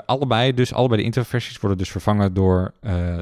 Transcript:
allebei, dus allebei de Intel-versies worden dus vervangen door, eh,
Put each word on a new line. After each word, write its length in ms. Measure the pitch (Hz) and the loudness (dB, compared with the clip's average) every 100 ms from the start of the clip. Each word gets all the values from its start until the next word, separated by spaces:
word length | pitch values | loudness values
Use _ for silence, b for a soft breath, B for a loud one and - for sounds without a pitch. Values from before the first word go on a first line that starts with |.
| - | -2
allebei, 480 | 131 139 113 127 | -2 0 2 2
dus 180 | 123 123 | 2 0
allebei 260 | - 123 110 | 0 2 2
de 60 | - | 0
Intel-versies 520 | 113 117 123 - - | -2 -2 -4 -6 -6
worden 180 | 104 95 | -2 -2
dus 120 | 92 | -2
vervangen 440 | 98 - 104 101 | -4 0 2 2
door, 400 | 92 95 92 92 - | 2 4 4 0 -6
eh, 380 | - 87 87 85 | -4 -2 -2 -4